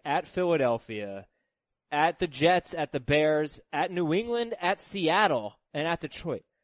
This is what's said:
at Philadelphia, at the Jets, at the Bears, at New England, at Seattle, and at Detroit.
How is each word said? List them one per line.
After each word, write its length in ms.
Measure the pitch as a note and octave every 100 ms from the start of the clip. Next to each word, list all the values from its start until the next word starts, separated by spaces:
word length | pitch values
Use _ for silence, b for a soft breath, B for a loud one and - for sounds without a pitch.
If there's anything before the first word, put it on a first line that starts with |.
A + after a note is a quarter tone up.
at 240 | D3 D#3+ -
Philadelphia, 1000 | F#3 F3+ D#3+ B2+ A2+ - G#2+ G2+ G2 - _ _ _ _ _ _
at 260 | D3 E3 E3
the 80 | F3
Jets, 480 | C3 D#3+ F3+ -
at 180 | E3 D3+
the 80 | C#3
Bears, 640 | B2 D3 D#3 D3+ D3+ - -
at 200 | D3 F#3
New 200 | F3+ D#3+
England, 420 | F3+ A#3 A#3 A#3 G#3
at 220 | F3 G3
Seattle, 800 | - G3+ D#3 F#3 G3+ B2+ G#2 - _
and 140 | D3 D#3+
at 120 | E3+
Detroit. 440 | D3+ - E3 A#2 - _